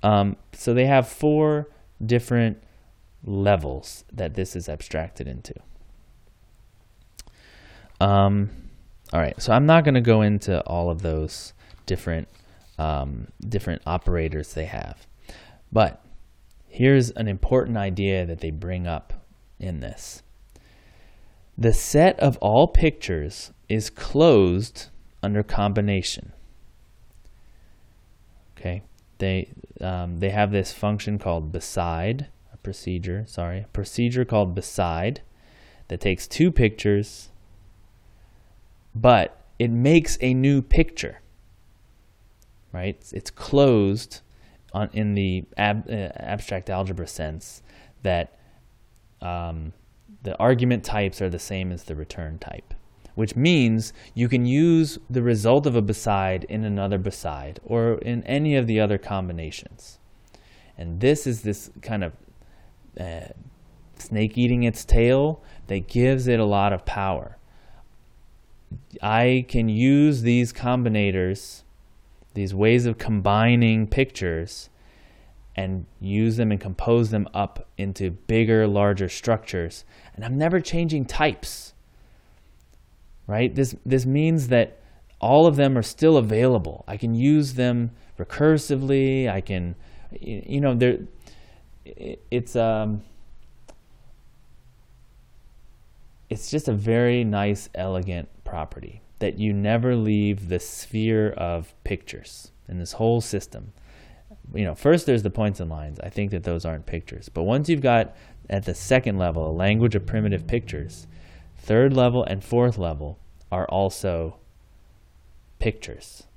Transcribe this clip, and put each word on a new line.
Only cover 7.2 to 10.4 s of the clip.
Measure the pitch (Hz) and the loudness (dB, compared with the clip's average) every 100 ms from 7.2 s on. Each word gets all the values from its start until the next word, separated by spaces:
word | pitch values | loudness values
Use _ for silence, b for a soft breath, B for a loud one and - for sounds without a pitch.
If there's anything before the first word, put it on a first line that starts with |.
| - b b b b b b b | -20 b b b b b b b
Um, | 101 98 98 101 101 B B B B - - | 4 6 4 2 -2 B B B B -20 -6
all | - | -2
right, | 76 - | -2 -4
so | - | 2
I'm | 117 147 | 4 6
not | 165 | 6
gonna | 151 127 | 6 2
go | 117 110 | 4 4
into | 107 104 | 4 0